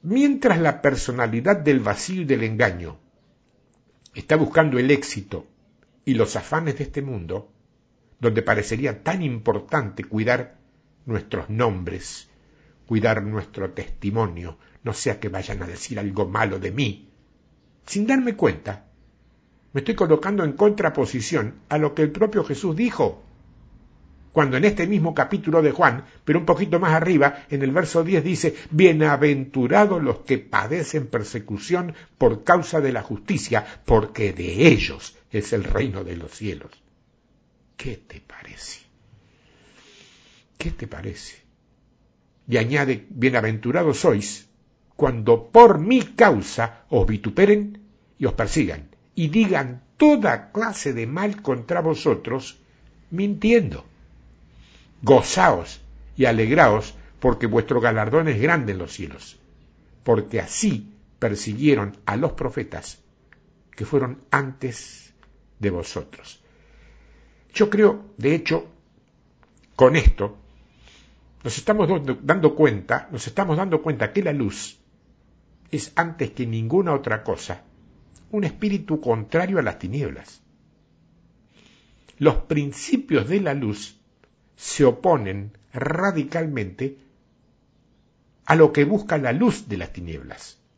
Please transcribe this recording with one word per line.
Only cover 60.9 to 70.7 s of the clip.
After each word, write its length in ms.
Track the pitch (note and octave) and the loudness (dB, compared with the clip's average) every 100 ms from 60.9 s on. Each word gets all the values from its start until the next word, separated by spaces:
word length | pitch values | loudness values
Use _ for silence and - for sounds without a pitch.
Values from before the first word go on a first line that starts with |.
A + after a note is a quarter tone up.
| - _ _ | -20 _ _
persiguieron 800 | A2+ G#2 - G#2 D3 B2 G2+ - - | -4 -4 -8 0 2 2 0 -6 -6
a 120 | G#2+ | -2
los 160 | D3+ | -4
profetas 680 | - C3 A#2 - D#2+ - - _ _ _ _ _ _ _ | -4 -8 -8 -10 -12 -16 -20 _ _ _ _ _ _ _
que 120 | - | -14
fueron 380 | G#2+ C#3+ B2+ - _ | -2 -2 -2 -8 _
antes 840 | C3+ C3+ C3 B2+ A2 - - - _ _ _ _ _ | -2 -2 -8 -10 -10 -18 -20 -20 _ _ _ _ _
de 140 | G2+ | -4
vosotros". 720 | F2+ E2 - - - - - _ _ _ _ - - _ _ _ _ _ | -4 -8 -12 -12 -20 -20 -20 _ _ _ _ -20 -20 _ _ _ _ _
Yo 200 | - G#3 | 0 0
creo, 420 | G#3 G#3 - - - | 6 4 4 -12 -4
de 180 | B2+ D#3+ | 0 0
hecho, 320 | - D#3 - _ _ _ _ _ _ _ _ _ _ - | 0 -4 -4 _ _ _ _ _ _ _ _ _ _ 4
con 200 | C3 D#3 | 6 8
esto, 420 | - - G#2 - - _ _ | 4 4 -4 -6 -20 _ _